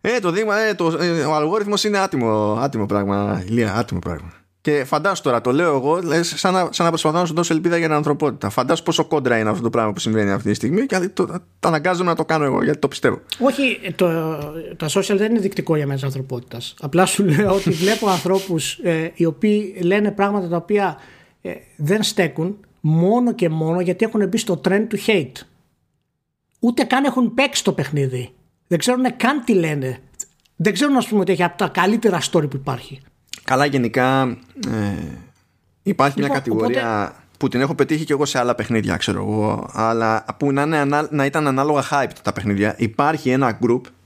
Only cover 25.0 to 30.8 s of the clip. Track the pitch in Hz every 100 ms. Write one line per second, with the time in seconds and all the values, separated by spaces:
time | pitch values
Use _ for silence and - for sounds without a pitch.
25 | - 202 131 - - _ _ _ _ _
26 | _ _ _ _ _ _ 233 240 277 262
27 | 277 254 233 240 285 - - - 139 147
28 | 135 127 120 _ _ _ _ 170 240 247
29 | 254 247 233 285 240 196 165 147 131 123
30 | - _ - _ _ _ 170 180